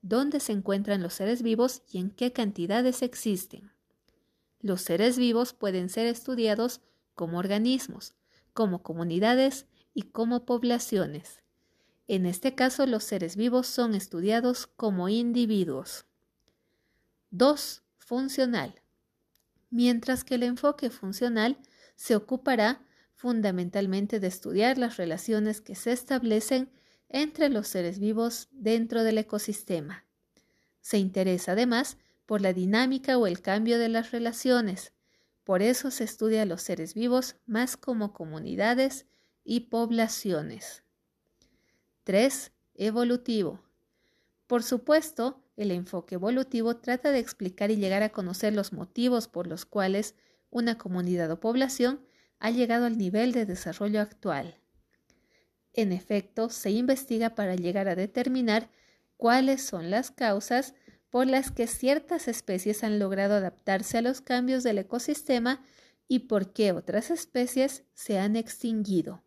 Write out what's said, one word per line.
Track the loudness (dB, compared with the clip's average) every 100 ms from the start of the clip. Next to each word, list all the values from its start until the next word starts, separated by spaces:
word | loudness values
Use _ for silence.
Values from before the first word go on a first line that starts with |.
dónde | 0 0 2 -2
se | -2
encuentran | -2 0 -2 0 0
los | -2
seres | -4 -2 0
vivos | 0 2 2 0 _
y | -6
en | -6
qué | -2 -4
cantidades | 0 -2 -2 0 2 2 0
existen. | -4 -4 -2 -2 -4 -16 -20 _ _ _ _ _ _ _ _ _
Los | -4 -4
seres | 0 2 4 4
vivos | 2 2 0
pueden | -2 -2 -2 -4
ser | -2 -2
estudiados | -4 -6 0 2 2 0 -4 _ _ _
como | -8 -6 -2
organismos, | 0 2 2 0 -2 -14 -16 _ _ _ _
como | 0 0 0
comunidades | -6 -6 -2 2 4 4 4 0 -16 _ _
y | -10
como | -8 -4 0 0
poblaciones. | 0 0 2 0 0 -2 -2 -4 -14 -20 _ _ _ _ _ _ -4
En | 0 0
este | 0 -4
caso, | 2 0 2 0
los | 0
seres | -2 -4 -4 0
vivos | 2 2 0
son | 0 0
estudiados | 0 -4 -2 0 2 2 -2 -6
como | _ -2 0 0
individuos. | 0 2 2 2 2 0 -2 -8 -14 -16 _ _ _ _ _ _ _ _ _ _ _ _
Dos, | 2 4 4 -2 -10 _ _
funcional. | -8 -4 -4 0 0 0 -2 -10 _ _ _ _ _ _ _ _ _
Mientras | 2 4 2 0 -4
que | -2
el | -2
enfoque | 0 2 0 0 -4
funcional | -4 -8 -2 0 2 2 0 -8 _ -20
se | _ 0 0
ocupará | 2 -4 0 2 2 0 -8 _ _
fundamentalmente | _ -2 0 2 0 -2 -2 0 0 0 -2
de | -2
estudiar | -4 -4 2 2 2
las | -2 -2
relaciones | -4 -4 -2 0 0 -2
que | -8
se | -8 -4
establecen | -4 -2 -2 2 0 2 -2 -2 _ _ _ _
entre | -4 -4 2 2
los | 2 -2
seres | -2 -2 -2
vivos | -2 0 0 -4 -12
dentro | -4 0 2 0 2
del | 2 2
ecosistema. | 0 -4 -4 -6 -4 -6 -6 -14 _ _ _ _ _ _ _ _
Se | 0 2
interesa | 2 2 2 2 0
además | 0 2 2 0 -6 _ _ _
por | 0
la | 2
dinámica | 2 2 4 2 0 2 2
o | 2
el | 0
cambio | -2 0 2 2
de | 2
las | 0 -2
relaciones. | -4 -4 -2 2 4 2 -4 -10 _ _ _ _ _
Por | 0 4
eso | 4 2 -2
se | -4
estudia | -6 0 2 2
a | 2
los | -2
seres | -6 -6 -6
vivos | -2 2 2 0 -8 -4
más | -2 -2 -4
como | -4 -2 -2
comunidades | -6 -10 -8 -6 0 2 4 2 0 -18 _ _ _
y | -4 -4
poblaciones. | -2 -2 0 2 0 -2 -2 -2 -4 -10 -16 -18 _ _ _ _ _ _ _ _ _ _ _ _
Tres, | 0 4 4 2 -12 _ _
evolutivo. | -4 -2 0 2 0 0 0 0 -4 _ _ _ _ _ _ _ _ _
Por | -2
supuesto, | 0 -4 4 2 2 -4 -4 -6 _ -6
el | -2
enfoque | -2 -4 -10 -8
evolutivo | -4 0 0 0 0 0 -2
trata | -4 -2 2
de | 0
explicar | -2 -6 -8 -2 0
y | 0
llegar | 2 2
a | 0
conocer | -2 -6 -2 0
los | 0 -2
motivos | -6 -8 0 2 2 -2
por | -6 -6
los | -8 -6
cuales | -2 0 0 -2 _ _ _ _
una | -2 -2 -2
comunidad | -4 -4 0 0 0
o | -2
población | 0 0 0 2 0 0 -10 _ _ _
ha | -2
llegado | 0 2 2 2
al | 0
nivel | 0 2 2
de | 2 -2
desarrollo | -4 -8 -4 -2 0
actual. | -2 -4 -4 -4 -6 -12 _ _ _ _ _ _ _ _ _ _ _
En | -2 0
efecto, | 0 -2 -2 -2 -4 -4
se | -2 -2
investiga | 0 2 2 0 0 0
para | 0 -2
llegar | 0 0 0 0
a |
determinar | 0 -2 -2 0 0 2 2 0 _ _ _ _ _
cuáles | 4 4 4 2
son | -2 -6 -2
las | -2 -2
causas | -4 0 0 0 -2 -2 -12 -20 -20 _
por | 0 2
las | 2 0
que | -4 -4
ciertas | 0 0 0 0 -4 -4
especies | -6 -4 -2 -2 -2
han | 0 0
logrado | 0 0 2
adaptarse | 2 0 -6 -2 -2 0 0
a |
los | 0 -2
cambios | -2 0 2 2
del | 2 0
ecosistema | -2 -4 -4 -4 0 2 2 -2 -6 _ _ _ _
y | -2
por | 2 0 0
qué | 0 2
otras | 2 -2 -2 -2
especies | -6 -4 -2 0 2 0 -2 _
se | -18 -2 0
han | 2 0
extinguido. | -2 -6 -2 -2 2 0 0 -8